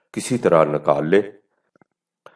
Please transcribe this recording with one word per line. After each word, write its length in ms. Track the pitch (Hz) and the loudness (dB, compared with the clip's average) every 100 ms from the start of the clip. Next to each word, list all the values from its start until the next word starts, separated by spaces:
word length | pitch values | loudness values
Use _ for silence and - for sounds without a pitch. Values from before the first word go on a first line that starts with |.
| _ | _
किसी 240 | - - 127 | -12 -6 -2
तरह 260 | - 82 76 | 2 2 2
निकाल 400 | 73 76 71 76 | -2 -2 -2 2
ले, 180 | 95 101 101 _ _ _ _ _ _ _ _ - | 0 0 -10 _ _ _ _ _ _ _ _ -20